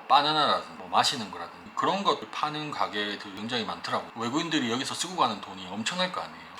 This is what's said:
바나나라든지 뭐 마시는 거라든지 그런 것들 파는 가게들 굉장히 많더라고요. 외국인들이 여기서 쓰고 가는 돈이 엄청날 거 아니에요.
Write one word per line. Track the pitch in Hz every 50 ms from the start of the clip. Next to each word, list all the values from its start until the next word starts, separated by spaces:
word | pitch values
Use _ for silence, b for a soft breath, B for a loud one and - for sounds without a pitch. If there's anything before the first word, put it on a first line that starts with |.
| -
바나나라든지 | - 123 143 143 151 156 151 143 117 98 90 - - -
뭐 | - - -
마시는 | - 110 123 - 147 123 107 95
거라든지 | 87 - - - - - - - -
그런 | - 131 147 185 196 196
것들 | 175 147 - - -
파는 | - - - 151 151 151 151 151
가게들 | 143 - 98 95 101 104 104 104 101 98 - 101 95
굉장히 | 98 104 120 127 120 107
많더라고요. | 92 95 - - 123 127 110 - - -
외국인들이 | 117 113 117 131 160 165 165 160 147 127 113
여기서 | 113 127 139 - 120
쓰고 | - - 175 185
가는 | 165 143 117 107 98
돈이 | - 101 95 95 95
엄청날 | 92 101 104 117 - 180 180 185 185
거 | 180 -
아니에요. | - - - - - - - -